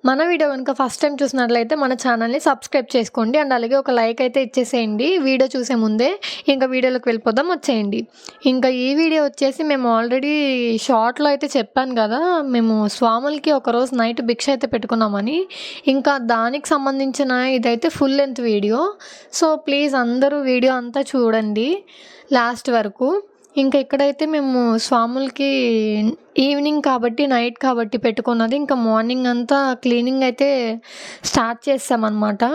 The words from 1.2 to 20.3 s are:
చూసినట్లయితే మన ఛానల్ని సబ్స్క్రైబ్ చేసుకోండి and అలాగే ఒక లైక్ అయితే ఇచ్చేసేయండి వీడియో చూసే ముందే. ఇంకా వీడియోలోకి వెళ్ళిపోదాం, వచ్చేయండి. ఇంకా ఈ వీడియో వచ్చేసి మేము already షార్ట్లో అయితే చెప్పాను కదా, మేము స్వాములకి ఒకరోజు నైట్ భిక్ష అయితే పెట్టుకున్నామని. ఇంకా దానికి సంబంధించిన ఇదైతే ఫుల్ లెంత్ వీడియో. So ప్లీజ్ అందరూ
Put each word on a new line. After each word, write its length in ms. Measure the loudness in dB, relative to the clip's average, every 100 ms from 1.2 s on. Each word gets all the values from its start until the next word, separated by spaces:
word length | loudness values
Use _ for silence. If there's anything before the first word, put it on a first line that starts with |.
చూసినట్లయితే 540 | -2 0 0 0 0 -2
మన 100 | 0 0
ఛానల్ని 360 | 0 0 0 0 0
సబ్స్క్రైబ్ 420 | 0 -2 -4 0
చేసుకోండి 420 | -2 -2 -2 0 0
and 100 | 2 0
అలాగే 200 | 2 0
ఒక 100 | 2 0
లైక్ 220 | 0 0
అయితే 160 | 0 0 0
ఇచ్చేసేయండి 640 | -2 0 -2 -2 0 0 2 2
వీడియో 220 | 2 0
చూసే 200 | 0 -2 0
ముందే. 280 | 0 2 0 -2 -8 -6 0
ఇంకా 120 | 0 2
వీడియోలోకి 340 | 0 0 0 -2
వెళ్ళిపోదాం, 360 | -2 0 0 0
వచ్చేయండి. 460 | -2 -2 -2 -2 -4 -8 -16 -20 -2 0
ఇంకా 160 | 2 0 0
ఈ 40 | 0 2
వీడియో 220 | 2 2 0
వచ్చేసి 340 | 0 -2 -2 -2
మేము 180 | 0 2 0
already 380 | 0 -2 0 0 0 0 0 -2 2
షార్ట్లో 420 | 2 2 2 0
అయితే 140 | 0 0 -2
చెప్పాను 380 | 0 -2 -2 0
కదా, 180 | 0 0 0 0 0
మేము 220 | 2 2 2 0 2
స్వాములకి 540 | 2 2 0 -2 0 0
ఒకరోజు 340 | 2 0 0 0
నైట్ 200 | -2 -2 -2
భిక్ష 180 | -2 0 -2
అయితే 120 | 0 -4
పెట్టుకున్నామని. 640 | -2 0 0 0 -2 -2 -4 -8 -14 -4 0
ఇంకా 200 | 2 2 0 2 0
దానికి 320 | 0 -2 -2
సంబంధించిన 580 | 0 0 -2 -2 -2 0 0 0 0
ఇదైతే 320 | 0 0 -2 0
ఫుల్ 220 | 0 2
లెంత్ 200 | 0 -2 0
వీడియో. 280 | 0 2 0 0 -4 -18 -20 -12 0
So 80 | 2 2 0
ప్లీజ్ 260 | 0 0 0 0
అందరూ 320 | 2 0